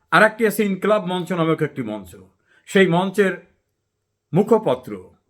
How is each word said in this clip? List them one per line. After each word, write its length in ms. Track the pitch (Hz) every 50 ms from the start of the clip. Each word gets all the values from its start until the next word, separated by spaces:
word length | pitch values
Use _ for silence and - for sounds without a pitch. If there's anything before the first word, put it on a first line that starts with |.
| _ -
আর 120 | 156 175
একটি 240 | 214 220 220 - 226
আছে 180 | 208 208 - 208
ইনকলাব 400 | 196 190 190 - 202 214 208 175
মঞ্চ 280 | 180 185 185 165 175
নামক 300 | 185 175 160 160 156 151
একটি 200 | 156 139 - 139
মঞ্চ, 340 | 120 107 107 107 92 85 - - - _ _ _ _ _ _ _ _
সেই 200 | - - 196 190
মঞ্চের 600 | 165 165 175 190 196 190 208 196 185 175 170 - _ _ _ _ _ _ _ _ _ _ _ _ _ _ _ _ -
মুখপত্র 800 | 147 180 208 - 233 214 - 151 127 - - 107 104 92 90 - _ _ _